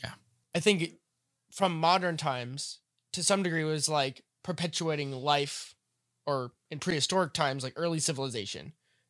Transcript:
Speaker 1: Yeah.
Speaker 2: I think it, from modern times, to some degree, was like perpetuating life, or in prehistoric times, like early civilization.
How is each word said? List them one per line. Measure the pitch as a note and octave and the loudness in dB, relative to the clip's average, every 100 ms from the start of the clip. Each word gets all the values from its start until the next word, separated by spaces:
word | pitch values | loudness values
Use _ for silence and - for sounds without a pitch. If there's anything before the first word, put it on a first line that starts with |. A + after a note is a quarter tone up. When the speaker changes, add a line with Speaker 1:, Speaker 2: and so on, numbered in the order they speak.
Speaker 1:
Yeah. | - - _ _ _ | -10 -12 _ _ _
Speaker 2:
I | E3+ | 0
think | G#3+ F#3+ | 4 4
it, | E3 - _ _ _ _ _ | 0 -8 _ _ _ _ _
from | - F#3+ D#3+ | -2 0 4
modern | E3 F#3 F3+ D#3+ | 4 4 2 -2
times, | D3+ B2+ B2 C3+ - - _ _ _ | -2 -2 -4 -8 -10 -12 _ _ _
to | - | -2
some | E3+ G3 | 2 2
degree, | F3+ D#3+ | 2 0
was | D#3 D#3 C#3+ | 0 0 0
like | D3+ C3+ - _ _ | 2 0 -4 _ _
perpetuating | - E3 E3+ - E3 D3 C#3 | -8 -4 -4 -2 -2 -2 -4
life, | C3 C#3+ C#3+ C#3+ - - - _ _ _ _ - | -2 2 2 2 -6 -12 -18 _ _ _ _ -2
or | C#3 B2 - - | -2 -4 -10 -12
in | D3+ | -6
prehistoric | - D#3 - F#3 E3+ | -2 0 2 2 2
times, | - D3 C3+ | 2 0 0
like | B2+ - | -4 -2
early | E3+ D#3+ | -2 0
civilization. | D3+ C3+ C3+ A#2 G2+ D2+ G2 - _ _ | 0 -2 -4 -4 -6 -8 -12 -18 _ _